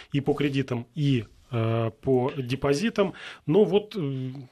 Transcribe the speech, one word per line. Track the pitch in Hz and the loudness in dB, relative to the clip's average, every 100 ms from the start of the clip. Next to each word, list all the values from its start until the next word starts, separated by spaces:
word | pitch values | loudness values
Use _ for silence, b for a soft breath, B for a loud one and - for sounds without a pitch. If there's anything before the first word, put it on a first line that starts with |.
| B | B
и | 147 | -2
по | 147 | 0
кредитам, | 143 143 135 135 120 120 | 0 0 0 -2 -4 -6
и, | - 143 127 104 _ - | -2 2 2 0 _ -6
э, | 117 113 113 113 - | -2 0 0 -2 -4
по | 135 127 127 147 | 2 2 2 -4
депозитам. | 123 135 139 143 226 214 185 - B B | -4 -2 0 2 0 0 0 -2 B B
Но | - 180 | 0 4
вот, | 185 196 202 | 4 2 0
э, | 214 139 135 131 135 127 | -6 -4 -4 -6 -10 -16